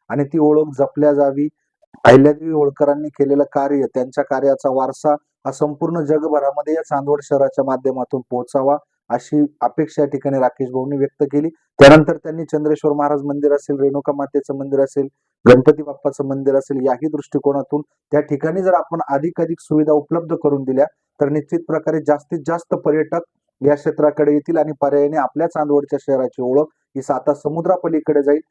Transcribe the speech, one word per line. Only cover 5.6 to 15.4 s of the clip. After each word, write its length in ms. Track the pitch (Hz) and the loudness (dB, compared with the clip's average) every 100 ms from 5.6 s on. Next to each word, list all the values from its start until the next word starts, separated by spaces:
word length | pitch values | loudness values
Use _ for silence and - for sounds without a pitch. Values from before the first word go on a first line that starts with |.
| 151 139 165 170 | -4 -2 -4 -2
जगभरामध्ये 720 | 143 151 156 147 139 143 147 | 0 0 0 0 0 -4 -2
या 80 | 160 | -4
चांदवड 380 | - 143 139 147 | -2 -4 -2 -2
शहराच्या 420 | 147 139 135 135 | 0 0 0 0
माध्यमातून 560 | 135 131 131 131 123 135 127 | -2 -2 -2 -4 -4 -6 -6
पोहोचावा 460 | 123 120 139 135 147 _ _ - | -8 -4 -2 0 -2 _ _ -8
अशी 380 | 123 - 151 147 - | -8 -2 0 0 -2
अपेक्षा 420 | 120 - 151 - | -4 -2 -4 -2
या 60 | 143 | -2
ठिकाणी 300 | 139 139 135 | -2 -4 0
राकेश 320 | 123 - 127 | -2 -2 -6
भाऊंनी 260 | 127 131 143 | -6 -6 -4
व्यक्त 280 | 135 - 143 | -4 -2 -2
केली. 160 | 143 156 | -2 -4
त्यानंतर 680 | - _ - 139 156 147 160 | -8 _ 6 8 8 4 -2
त्यांनी 280 | 160 160 | -8 -10
चंद्रेश्वर 480 | 160 151 151 151 156 | -4 -4 -2 0 0
महाराज 300 | 147 147 147 | 0 0 -2
मंदिर 300 | 143 143 147 | -4 0 2
असेल, 280 | 143 - 143 | 0 -2 0
रेणुका 320 | 139 139 143 | 0 -2 -4
मातेचं 460 | 143 139 143 135 135 | -4 -2 -4 -4 -8
मंदिर 220 | 139 139 | -4 0
असेल, 280 | 139 - 139 _ _ _ | 0 -2 -6 _ _ _